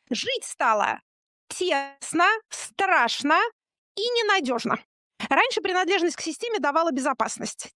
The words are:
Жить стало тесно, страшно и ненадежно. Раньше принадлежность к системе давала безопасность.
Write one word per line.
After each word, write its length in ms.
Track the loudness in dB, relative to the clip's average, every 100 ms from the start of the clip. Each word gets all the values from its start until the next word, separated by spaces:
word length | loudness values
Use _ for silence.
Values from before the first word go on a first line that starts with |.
| -8
Жить 340 | -6 -4 -6
стало 560 | -6 -2 0 2 0 -4 _ _ _ _ -14
тесно, 800 | -4 0 0 -2 -10 -4 2 2 2 -4
страшно 880 | -16 -12 -2 2 4 4 0 2 2 2 -4 _ _ _ -6
и 60 |
ненадежно. 760 | -2 0 2 2 0 -2 -2 -4 -6 _ _ -8 0
Раньше 300 | 2 2 0
принадлежность 540 | 0 0 2 2 0 -2
к 40 |
системе 380 | -8 -6 -4 -2
давала 300 | 0 2 0
безопасность. 760 | 0 -2 -2 -2 -4 -10 -12 -16